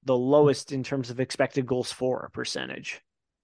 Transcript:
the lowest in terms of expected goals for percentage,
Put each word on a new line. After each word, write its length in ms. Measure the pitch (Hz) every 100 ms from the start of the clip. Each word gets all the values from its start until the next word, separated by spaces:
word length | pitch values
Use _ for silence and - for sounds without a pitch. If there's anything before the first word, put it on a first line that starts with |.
the 120 | 135 123
lowest 540 | 127 147 147 131 -
in 140 | 139
terms 260 | 123 139 120
of 80 | 123
expected 480 | 127 - 131 143 127
goals 240 | 127 117
for 400 | - 127 123 -
percentage, 680 | 127 123 69 65 65 64 - _ _ _ _